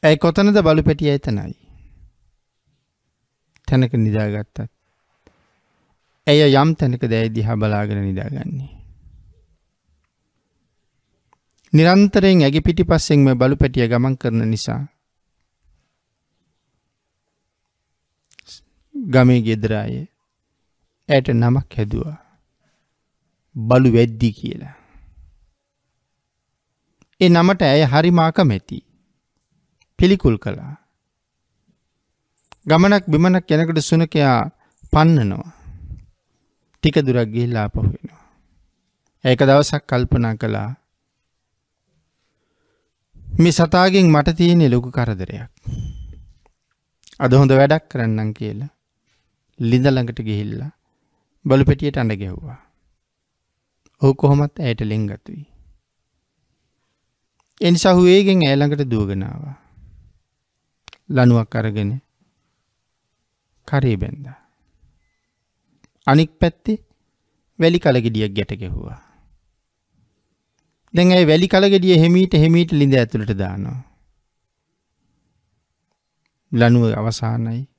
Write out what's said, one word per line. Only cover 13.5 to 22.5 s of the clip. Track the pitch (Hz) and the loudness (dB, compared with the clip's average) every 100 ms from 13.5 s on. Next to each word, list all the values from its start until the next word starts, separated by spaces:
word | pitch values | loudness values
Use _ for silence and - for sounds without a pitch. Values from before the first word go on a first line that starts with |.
| 139 | 0
පැටියා | 139 127 120 | -2 0 -2
ගමන් | 120 131 131 | 0 -2 -2
කරන | 123 113 110 | -4 -2 -2
නිසා | 110 - 117 143 _ _ _ _ _ _ _ _ _ _ _ _ _ _ _ _ _ _ _ _ _ _ _ _ _ _ _ _ _ _ _ _ _ _ - _ - _ _ _ 285 | -4 -6 -8 -10 _ _ _ _ _ _ _ _ _ _ _ _ _ _ _ _ _ _ _ _ _ _ _ _ _ _ _ _ _ _ _ _ _ _ -20 _ -20 _ _ _ -12
ගමේ | 214 127 127 123 | -2 2 4 2
ගෙදර | 110 110 107 | 0 -4 -4
අය | 107 110 120 165 _ _ _ _ _ _ _ _ _ - | -6 -8 -10 -14 _ _ _ _ _ _ _ _ _ -2
ඇයට | 139 131 | -2 0
නමක් | 117 120 131 - | 0 0 -2 -4
හැදුවා. | - 107 113 156 151 _ _ _ | -8 -6 -6 -8 -14 _ _ _